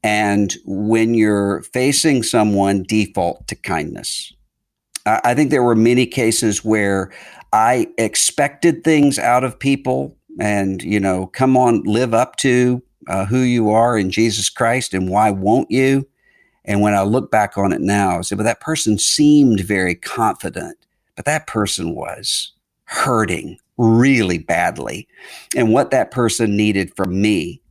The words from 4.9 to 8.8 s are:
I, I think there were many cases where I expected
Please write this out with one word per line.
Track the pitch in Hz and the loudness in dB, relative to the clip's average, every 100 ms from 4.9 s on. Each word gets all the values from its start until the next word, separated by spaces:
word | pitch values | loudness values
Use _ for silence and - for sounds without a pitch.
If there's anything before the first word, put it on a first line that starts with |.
| - 104 | -6 -2
I, | 110 | 0
I | 120 | 2
think | 123 143 | 2 2
there | 135 | 2
were | 123 | 4
many | 113 117 123 | 4 4 4
cases | 123 - 113 113 113 101 | 2 0 0 0 -2 -2
where | 110 107 101 98 98 - - - - | 0 0 2 0 -4 -12 -20 -20 -2
I | 110 113 127 - - | 2 2 2 -2 -2
expected | 110 - - - 143 - 170 151 | -2 -2 -2 0 -2 2 0 2